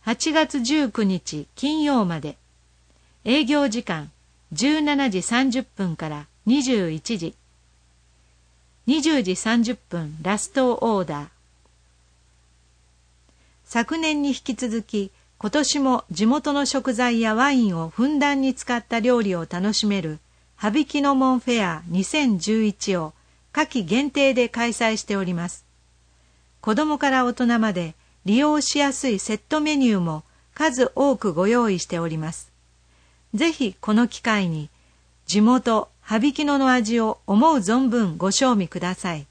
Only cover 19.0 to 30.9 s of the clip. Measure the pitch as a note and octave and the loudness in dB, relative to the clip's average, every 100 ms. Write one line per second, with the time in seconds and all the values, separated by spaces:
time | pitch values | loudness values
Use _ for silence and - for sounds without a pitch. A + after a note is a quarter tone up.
19 | A#3 A#3+ G3+ F3 E3 F3 G3+ G#3 G#3+ G3+ | 2 2 2 -2 -4 -2 -2 0 0 0
20 | D#3+ D3+ _ _ _ _ G#3 A#3+ D4 D4 | -4 -8 _ _ _ _ -2 0 0 0
21 | C#4+ C4+ C4 B3+ B3+ A#3 F#3+ D#3+ E3+ F3 | 2 2 2 2 0 0 0 -4 -4 -2
22 | F#3 D#4 C#4 F#3+ F#3 A3 G#3+ - - F#3 | 0 0 2 0 0 0 0 -2 -4 -2
23 | D#3 _ _ _ _ - D4+ B3+ E3 A3+ | -4 _ _ _ _ -4 -2 -2 -2 -2
24 | C#4+ C#4+ C#4 B3+ A#3+ A#3+ A#3 - A3+ A3 | 0 2 2 2 0 -2 -4 0 -2 -2
25 | - G3+ F#3 F3 F3 - _ _ _ _ | -4 -4 -2 -4 -6 -10 _ _ _ _
26 | _ _ _ _ _ _ - A3 D4+ D4 | _ _ _ _ _ _ -2 0 0 0
27 | C#4+ C4 B3 B3 A#3+ A#3 A3 F3+ E3 - | 2 2 0 0 0 2 0 -2 -6 -12
28 | _ _ F#3 A3+ D4 D4+ C#4 D4 C#4+ C4 | _ _ 0 2 4 2 0 0 0 0
29 | C4 G3 - G#3+ _ D#4 D4+ D4 B3+ G3+ | -2 -2 -4 -6 _ -2 0 2 2 2
30 | E3+ D#3 - _ _ - D#4 B3 B3 | 0 -4 -10 _ _ -2 -2 2 0